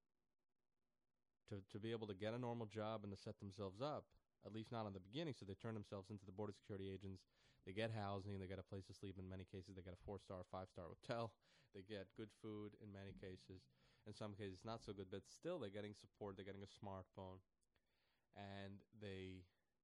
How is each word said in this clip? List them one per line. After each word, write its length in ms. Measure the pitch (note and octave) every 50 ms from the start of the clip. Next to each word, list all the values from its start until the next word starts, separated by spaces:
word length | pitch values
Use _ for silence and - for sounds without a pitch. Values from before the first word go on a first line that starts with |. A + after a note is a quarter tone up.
| _ _ _ _ _ _ _ _ _ _ _ _ _ _ _ _ _ _ _ _ _ _ _ _ _ _ _ _ _ -
to, 80 | G#2 G2+ F#2+ -
to 80 | - G#2+
be 100 | G2+ A2+
able 160 | A#2 A2 A2+
to 80 | G#2 G2+
get 180 | F#2 G#2 G#2+
a 60 | A#2 B2
normal 280 | B2 A#2+ A#2+ A#2+ A2+
job 360 | G#2+ G#2 A2 G#2+ G#2+ A2+ G#2+
and 100 | G2+ G2+
to 60 | G2 -
set 220 | - A2 G#2 -
themselves 420 | G#2+ G2 F#2 - G2+ F#2+ F#2 G2+
up, 220 | C3 D3+ D3 G#2+ F2+ _ - - _ _ _ _ -
at 60 | G2+
least 180 | G#2 A2 G#2+ -
not 160 | B2 A#2 A2
in 60 | G#2
the 80 | G2 F#2+
beginning. 340 | F2+ F#2+ G#2+ D3 E3+ D#3 B2
So 100 | - G#2
they 100 | F#2+ G2
turn 200 | - - A#2 A2
themselves 360 | A2 G2+ - G#2+ G2+ F#2+ -
into 160 | G#2+ G2+ -
the 60 | G2+
border 200 | F#2 G2 G#2 G#2+
security 400 | G2 - - - G#2+ G2 G2 F#2+
agents. 320 | F#2+ F#2 G2 F#2+ F#2+ F#2 - _ _ - - - - - -
They 80 | F#2+
get 180 | F#2 G#2 A2 A2+
housing. 480 | A2 A2 G2+ G2 G2+ G2 F#2+ G#2 G2+ F#2+
They 80 | F#2+
get 140 | F2 G2 F#2
a 100 | F#2 -
place 160 | G#2 G2 F#2
to 80 | - G2+
sleep. 220 | - - G2 F#2 F#2+
In 80 | F#2
many 160 | F#2 F#2+ F#2+
cases, 320 | F#2+ - - G2 F2+ - F#2+
they 80 | F#2
get 140 | F2 F#2 F2
a 80 | - -
four-star, 400 | - G2+ F#2+ - - G2+ F#2 F2+ -
five-star 320 | - F#2 F#2 - - - F2
hotel. 460 | E2 F2+ - - - B2 A#2 A#2 G#2+ - _ _ - - - - - -
They 80 | G2+
get 240 | F#2 G2 G#2+ G2 F#2+ F#2 -
good 160 | - A2 G2+ - -
food 380 | - A2 G#2+ G#2 G#2 G#2 G#2 -
in 140 | A2 G#2
many 180 | G2 G2 G2 G2 F#2+ G2
cases. 480 | - F#2+ F#2 F2+ - - F#2+ F#2 - - - - - - - - -
In 80 | G#2+ G2+
some 240 | - A2+ G#2 G2+ G2
cases, 240 | G#2+ G2 F#2 F2+
not 220 | - A2+ A2+ A2+ -
so 80 | A#2
good, 180 | G2+ F#2+ G2 F2+
but 160 | G2+ G2 -
still 320 | - - - - E3 F3+ E3+
they're 140 | A#2 G2+
getting 240 | G2 G#2 G#2 G#2 G#2 -
support. 380 | - G#2 _ _ G#2+ G2+ F#2+
They're 100 | G2+ F#2+
getting 160 | G2 F#2+ G2
a 80 | G2+ G2 - -
smartphone. 640 | - G2+ G2 F#2+ F#2 - _ G#2 F#2+ F#2 F#2 F#2 - _ _ _ _ _ _ - _ _ _ _ _ _ _ _ _ _ - G2+
And 400 | G2+ G2 G2 G2 G2 G2 G2+ G2 - _ - A2
they 400 | G#2+ G2+ F#2+ F#2+ F#2 F#2 F#2 F#2 F#2 - _ _ _ _ _ _